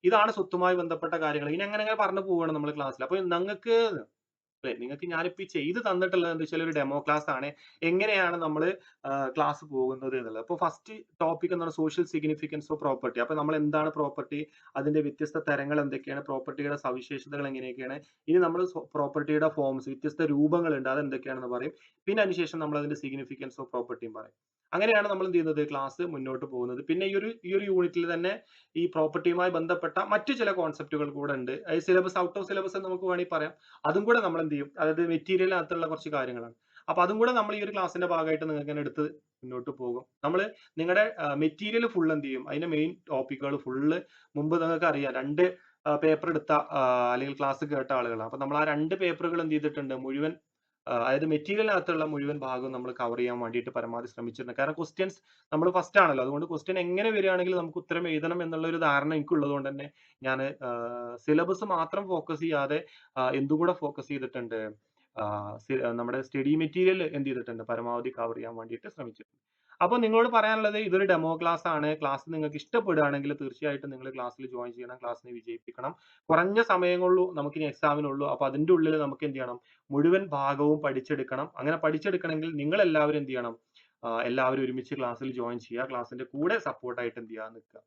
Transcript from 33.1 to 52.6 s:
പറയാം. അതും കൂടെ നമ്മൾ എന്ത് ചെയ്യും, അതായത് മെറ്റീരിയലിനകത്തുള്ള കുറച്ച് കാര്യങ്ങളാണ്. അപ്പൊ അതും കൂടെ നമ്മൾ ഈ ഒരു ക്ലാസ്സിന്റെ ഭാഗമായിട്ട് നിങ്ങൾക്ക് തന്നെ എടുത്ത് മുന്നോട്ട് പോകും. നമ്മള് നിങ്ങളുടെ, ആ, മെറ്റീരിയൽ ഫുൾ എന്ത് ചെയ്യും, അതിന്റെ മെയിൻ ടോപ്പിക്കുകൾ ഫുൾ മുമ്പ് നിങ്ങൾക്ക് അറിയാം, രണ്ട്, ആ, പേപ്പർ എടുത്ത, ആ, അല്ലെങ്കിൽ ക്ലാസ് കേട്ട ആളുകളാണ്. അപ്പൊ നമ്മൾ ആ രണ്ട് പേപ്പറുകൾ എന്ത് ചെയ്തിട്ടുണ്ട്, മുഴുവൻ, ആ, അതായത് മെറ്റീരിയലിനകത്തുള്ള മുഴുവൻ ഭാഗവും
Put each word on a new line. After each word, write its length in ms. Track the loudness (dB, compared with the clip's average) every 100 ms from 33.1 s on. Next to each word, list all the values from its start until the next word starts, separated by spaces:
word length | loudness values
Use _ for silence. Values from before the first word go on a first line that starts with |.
| -2 -2
പറയാം. 180 | -2 -4 -8 _ -4 0
അതും 180 | 2
കൂടെ 160 | 4 4
നമ്മൾ 200 | 4 -2
എന്ത് 140 | -2
ചെയ്യും, 160 | -2 -6 0
അതായത് 300 | 0 2 2
മെറ്റീരിയലിനകത്തുള്ള 800 | 0 2 2 4 2 -2 -2 -2
കുറച്ച് 220 | -4 -4
കാര്യങ്ങളാണ്. 460 | -4 -2 -6 -10 -16 _ -20 -2
അപ്പൊ 140 | 2
അതും 160 | 2 4
കൂടെ 140 | 4
നമ്മൾ 220 | 4 0 -2
ഈ 80 |
ഒരു 80 | -4
ക്ലാസ്സിന്റെ 340 | -2 -4 -2 0
ഭാഗമായിട്ട് 420 | 2 2 0 0
നിങ്ങൾക്ക് 220 | -4 -4
തന്നെ 100 | -4
എടുത്ത് 220 | -4 -2 -4 -4 _
മുന്നോട്ട് 440 | _ -10 -8 -8
പോകും. 340 | -8 -6 -6 -10 _
നമ്മള് 260 | 0 0 0 -6 -14 -4
നിങ്ങളുടെ, 360 | 2 4 2 0
ആ, 160 | -2
മെറ്റീരിയൽ 520 | 2 0 0 -2 0 2
ഫുൾ 260 | 2 2
എന്ത് 140 | 2 -2
ചെയ്യും, 220 | -6 -4
അതിന്റെ 200 | -4 -2
മെയിൻ 280 | 0 0 -2 -4
ടോപ്പിക്കുകൾ 460 | -4 -4 -4 -4 -4
ഫുൾ 460 | -4 0 2 0 -4 _ _ -4
മുമ്പ് 260 | 0 2
നിങ്ങൾക്ക് 240 | 2 2 2
അറിയാം, 280 | 2 0
രണ്ട്, 420 | -2 -2 4 4 2 _ _ -2
ആ, 100 | 2
പേപ്പർ 340 | 4 4 2
എടുത്ത, 220 | -2 4
ആ, 580 | 2 4 2 4 4 4
അല്ലെങ്കിൽ 240 | 2 -2 -2
ക്ലാസ് 260 | -2 -2
കേട്ട 280 | -2 -2 0
ആളുകളാണ്. 300 | 0 0 -2
അപ്പൊ 160 | -4 -6
നമ്മൾ 180 | -2 0
ആ 80 |
രണ്ട് 300 | 2 2 0
പേപ്പറുകൾ 460 | 0 0 0 -2 0
എന്ത് 140 | 0
ചെയ്തിട്ടുണ്ട്, 400 | 0 0 -2 -6
മുഴുവൻ, 380 | -6 -6 -2 -2 -4 _ _ _ _ -4
ആ, 80 | -2
അതായത് 300 | 2 2 2
മെറ്റീരിയലിനകത്തുള്ള 800 | 0 0 0 2 2 0 -2
മുഴുവൻ 340 | 0 -2 -4 -4
ഭാഗവും 340 | -4 -6